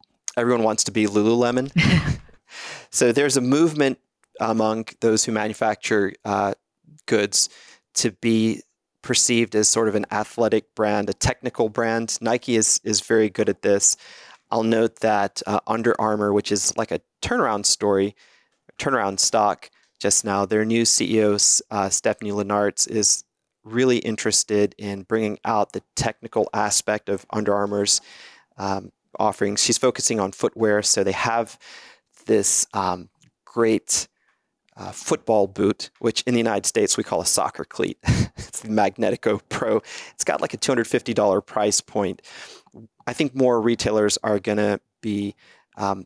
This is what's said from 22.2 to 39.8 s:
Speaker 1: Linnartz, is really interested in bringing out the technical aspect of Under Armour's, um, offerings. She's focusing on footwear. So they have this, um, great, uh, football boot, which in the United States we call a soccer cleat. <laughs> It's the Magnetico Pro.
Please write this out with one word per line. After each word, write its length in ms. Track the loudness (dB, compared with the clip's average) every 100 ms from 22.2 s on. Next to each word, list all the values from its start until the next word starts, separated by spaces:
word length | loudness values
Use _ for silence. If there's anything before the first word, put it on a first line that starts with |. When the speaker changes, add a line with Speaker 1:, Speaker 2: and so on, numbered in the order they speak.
| -4
Speaker 1:
Linnartz, 560 | -4 -2 0 0 -2 -4
is 380 | 0 0 -2 -6 _ _ _ -8
really 320 | 0 2 2
interested 760 | 0 -4 -2 -2 0 0 0 -2
in 240 | -10 -10
bringing 340 | -4 -2 -2 -4
out 300 | -2 0 -2
the 100 | -4 -10 -6
technical 520 | -4 -4 -4 -2 0
aspect 560 | 0 -2 -2 -2 -4 -2
of 160 | -6 -4
Under 220 | -4 0
Armour's, 460 | 0 0 0 0 -2 -4 -20 -20 -20 _ -8
um, 360 | -4 -4 -8 _ _ -4
offerings. 420 | -2 0 -2 0
She's 160 | 0 0
focusing 440 | 0 0 -2 0
on 100 | -2
footwear. 500 | -2 -4 0 2 2
So 220 | 2 0
they 80 | 0
have 480 | 0 -2 -2 -4 -8 -20 -20 -20 -20 _ _ 0
this, 380 | 2 2 0 -2
um, 360 | -2 -2 -4 -8 _ _ _
great, 640 | -8 0 2 2 0 -4 -4 _ _ _ _ _ _ -20
uh, 140 | -16
football 540 | -10 -4 -2 2 2 2
boot, 460 | 0 0 0 -8 -6
which 240 | -4 -2
in 100 | 0
the 60 | 0
United 260 | 0 0 -2
States 320 | 0 0 0
we 60 |
call 180 | -2 -2
a 40 | -2
soccer 380 | 0 -2 -6
cleat. 360 | -10 -6 -6 -4
<laughs> 40 | 0 0 0 -6
It's 240 | -14 -12
the 80 | -4
Magnetico 720 | 0 0 0 -2 0 -2 -2 -4
Pro. 320 | -6 0 0